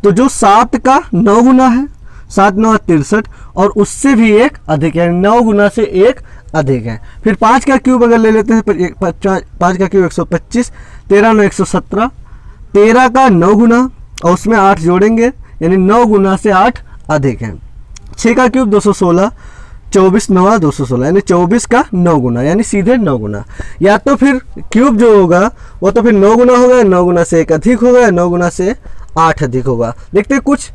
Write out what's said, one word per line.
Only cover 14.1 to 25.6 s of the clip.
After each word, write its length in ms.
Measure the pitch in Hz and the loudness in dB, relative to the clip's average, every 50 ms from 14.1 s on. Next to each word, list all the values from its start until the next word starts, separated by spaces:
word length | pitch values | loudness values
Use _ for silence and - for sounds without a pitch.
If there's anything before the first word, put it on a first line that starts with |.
| - | -18
और 180 | - - 165 180 | -6 -2 -2 -2
उसमें 240 | 185 - 202 226 220 | 0 0 -2 0 2
आठ 220 | 190 196 196 180 | 2 2 0 0
जोड़ेंगे 460 | 160 165 180 185 196 214 226 226 233 | 0 0 0 2 2 0 0 0 0
यानी 520 | 247 269 - - - - - 160 165 185 190 | -2 -2 -6 -18 -20 -14 -6 -4 -2 0 0
नौ 280 | 185 185 208 240 240 | 2 2 2 2 2
गुना 300 | 220 214 202 196 196 190 190 | 2 2 2 2 0 -2 -2
से 140 | - 214 | -2 0
आठ 280 | 196 185 185 - 240 - - - - - - - | 2 2 2 0 -2 -4 -14 -20 -20 -20 -8 -4
अधिक 300 | 151 151 135 139 117 - | -4 -2 -2 -2 -4 -4
है। 120 | - 110 90 71 - - - - - - - - - - - | -8 -12 -12 -12 -16 -20 -20 -20 -20 -20 -20 -20 -20 -20 -16
छः 200 | - - 226 240 | -4 -2 -2 0
का 140 | - 254 247 | 2 0 0
क्यूब 220 | 226 262 262 214 | 2 0 -2 0
दो 100 | 196 208 | 0 0
सौ 140 | 196 202 196 | 0 0 0
सोलह, 380 | - - 175 170 180 190 214 - - - - - - - - - - - - - | 0 0 0 2 0 0 -2 -4 -8 -20 -20 -20 -20 -20 -20 -20 -20 -18 -2 0
चौबीस 360 | 196 190 190 180 220 - - | 2 2 4 2 0 0 0
नौ 260 | 196 180 180 196 220 220 | 0 2 2 2 2 2
दो 100 | 165 147 | 0 -2
सौ 140 | - - 143 | -2 -4 -6
सोलह 200 | 120 123 120 127 | -4 -4 -2 -2
यानी 160 | 143 175 196 | 0 0 -2
चौबीस 440 | 196 - 185 175 175 170 208 240 220 | 0 0 0 0 0 0 0 -2 -2
का 180 | - 233 247 277 - - | 0 0 0 0 -2 -2
नौ 220 | 180 175 175 165 147 | -2 0 2 0 0
गुना 240 | 123 127 117 117 127 | 0 -2 -4 -2 -2
यानी 200 | 147 165 208 233 | -2 0 -2 -2
सीधे 320 | - - 202 190 196 247 254 | -2 -2 -2 0 0 0 0
नौ 200 | 214 170 139 120 | 0 -2 -2 -4
गुना, 260 | 107 104 104 104 - - - - - - - - | -6 -8 -10 -10 -12 -14 -14 -14 -14 -14 -8 -2
या 160 | - 190 202 220 | 0 2 2 2
तो 160 | - - 285 | 0 -2 0
फिर 240 | 233 254 277 277 254 - - - - - - | 2 2 0 0 0 -4 -10 -16 -14 -14 -4
क्यूब 260 | - 214 247 285 240 208 | 0 2 2 2 2 2
जो 180 | 240 233 220 | 4 4 4
होगा 340 | 202 190 170 175 175 190 226 - - | 4 4 4 2 2 0 0 -4 -8